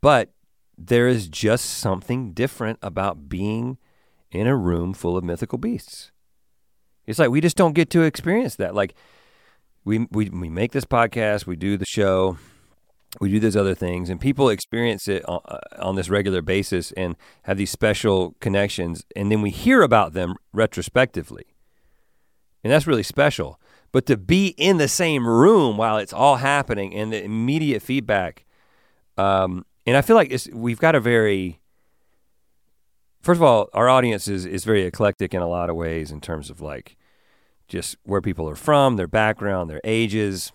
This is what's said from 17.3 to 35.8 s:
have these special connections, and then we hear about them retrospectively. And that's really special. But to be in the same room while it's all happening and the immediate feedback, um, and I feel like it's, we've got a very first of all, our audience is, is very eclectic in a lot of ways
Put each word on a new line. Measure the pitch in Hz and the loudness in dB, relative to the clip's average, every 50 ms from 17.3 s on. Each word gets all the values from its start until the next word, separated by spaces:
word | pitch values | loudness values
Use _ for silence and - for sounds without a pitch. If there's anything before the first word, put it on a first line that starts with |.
| _ _ _ | _ _ _
have | - 98 | -6 -4
these | 98 101 92 | -4 -4 -6
special | - - - 107 104 - - 113 98 95 92 87 - _ | -4 -2 0 0 0 2 0 2 2 2 0 -2 -6 _
connections, | - 110 98 101 101 101 - - 90 85 85 80 - _ - | -6 -2 0 0 0 -2 -2 -6 -6 -6 -6 -10 -12 _ -10
and | - 101 101 107 | -6 -2 0 0
then | 107 | 0
we | 104 101 | 0 -2
hear | 92 - - 226 262 262 196 | -4 -2 2 4 6 6 6
about | 139 113 110 101 85 78 | 6 6 4 4 2 0
them | 92 90 87 92 - _ _ - | -4 -4 -4 -6 -8 _ _ -2
retrospectively. | 101 110 107 - - 90 - - 123 131 123 _ - 78 - - - - _ _ _ _ _ _ _ _ _ _ _ _ _ _ _ _ _ _ _ _ _ _ _ _ | 0 0 0 0 -4 -10 -2 2 2 2 2 _ -8 -10 -10 -14 -20 -20 _ _ _ _ _ _ _ _ _ _ _ _ _ _ _ _ _ _ _ _ _ _ _ _
And | 104 131 | 2 2
that's | 156 143 170 | 2 4 2
really | 147 117 101 | 0 0 0
special. | - - - 143 151 - - 87 69 - _ _ _ _ _ _ _ _ | -4 0 2 2 2 2 -2 -8 -10 -10 _ _ _ _ _ _ _ _
But | 127 131 | 0 2
to | - 139 | 2 0
be | 104 92 92 170 185 196 190 - | 0 2 2 2 4 4 2 0
in | - 143 180 196 170 | 0 2 2 4 4
the | 151 135 | 2 0
same | - - 185 165 151 139 120 117 | 0 0 0 0 0 0 0 2
room | 113 117 139 185 226 202 156 123 107 | 6 6 8 8 8 6 6 4 2
while | 104 110 113 107 107 | 0 0 0 0 -2
it's | 101 - - | -4 -4 -2
all | - 127 143 139 | 2 4 4 4
happening | 123 131 139 143 143 139 - 120 101 98 95 87 | 4 2 0 0 0 0 -2 -4 -6 -6 -6 -6
and | 101 107 110 110 | -6 -6 -4 -4
the | 107 92 | -6 -6
immediate | 98 107 110 113 123 143 160 160 147 131 107 - | -6 -4 -2 -2 0 0 0 0 -2 -2 -4 -4
feedback, | - 127 139 117 98 107 98 90 85 - - _ _ _ _ _ _ _ _ _ _ _ _ _ _ _ | -4 -4 -4 0 0 0 0 0 -2 -8 -12 _ _ _ _ _ _ _ _ _ _ _ _ _ _ _
um, | - 98 98 98 95 95 92 90 90 - _ _ _ _ | 0 2 2 4 2 2 0 -2 -6 -10 _ _ _ _
and | - 123 | 2 2
I | 135 139 | 2 4
feel | - 226 | 6 4
like | 226 185 131 127 | 4 4 4 -2
it's, | 127 - - | -6 -8 -8
we've | - - 113 120 117 107 | -12 -6 -6 -4 -4 0
got | - 160 160 | 2 2 4
a | 143 | 4
very | 107 120 120 117 110 107 101 98 92 90 82 _ _ _ _ _ _ _ _ _ _ _ _ _ _ _ _ _ _ _ _ _ _ _ _ _ _ _ _ _ _ _ _ _ _ | 2 4 4 4 4 4 2 0 -2 -6 -8 _ _ _ _ _ _ _ _ _ _ _ _ _ _ _ _ _ _ _ _ _ _ _ _ _ _ _ _ _ _ _ _ _ _
first | - 175 170 | 0 2 6
of | 170 | 6
all, | 143 120 110 101 - - | 6 6 6 4 0 0
our | - 113 123 | 2 4 6
audience | 131 131 127 120 110 98 - - | 6 6 4 2 0 -2 -4 -4
is, | 101 95 90 | -4 -4 -6
is | 90 85 95 - | -6 -6 -6 0
very | 110 110 104 95 | 2 2 2 2
eclectic | 90 - - 113 101 98 _ 98 90 - | 0 -2 0 0 0 0 _ -6 -4 -2
in | 92 87 | -4 -2
a | 85 | -2
lot | 87 87 87 87 | -2 -2 -2 -4
of | 85 | -4
ways | 82 | -4